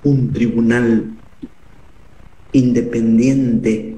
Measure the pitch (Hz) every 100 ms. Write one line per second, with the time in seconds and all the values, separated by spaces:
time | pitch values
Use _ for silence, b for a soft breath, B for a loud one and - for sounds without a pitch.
0 | 143 135 117 107 117 117 113 120 117 110
1 | - - - - - - - - - -
2 | - - - - - 135 123 120 117 117
3 | 113 113 127 135 127 113 113 107 -